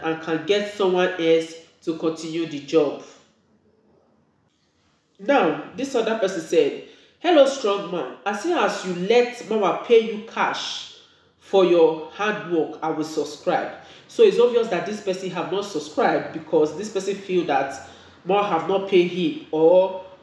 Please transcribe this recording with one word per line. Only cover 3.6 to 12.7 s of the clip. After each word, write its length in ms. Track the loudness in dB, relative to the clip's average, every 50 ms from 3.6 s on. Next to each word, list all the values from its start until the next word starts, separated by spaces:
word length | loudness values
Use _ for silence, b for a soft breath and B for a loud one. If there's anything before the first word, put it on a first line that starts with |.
| _ _ _ _ _ _ _ _ _ _ _ _ _ _ _ _ _ _ _ _ _ _ _ _ _ _ _ _ _ _ _ _
Now, 460 | -2 2 2 4 4 2 0 -2 -8 -12 -8 -8
this 180 | -8 -4 -2
other 220 | -2 0 0 0 0
person 240 | -2 -2 -2 -4
said, 420 | -6 2 2 4 4 4 0 -6 B B B B B B B B
"Hello, 260 | 0 4 6 6 6
strong 440 | 6 4 -2 -2 -2 -2 -2 -4 -6
man. 260 | -6 -6 -6 -8 -10 -8 -6
As 160 | -6 -6 -4
soon 160 | -2 -2 0 2
as 260 | 0 0 -2 -4 -6
you 100 | -6 -6 -4 0 2
let 300 | 4 4 4 2 -2 -12 -8 -4
Mawa 380 | -2 0 0 0 0 -2 2
pay 140 | 6 6 6 6 4
you 120 | -6 -8 -10 -10
cash 680 | -4 -2 -2 -2 -2 -6 -8 -10 -10 -12 -14 -16 -20 b b b b b b b b _
for 240 | _ 2 4 4 6
your 460 | 6 6 6 6 4 4 0 -8 -14
hard 400 | -8 -6 -4 -4 -4 -4 -6 -2
work, 280 | -2 -2 -2 -2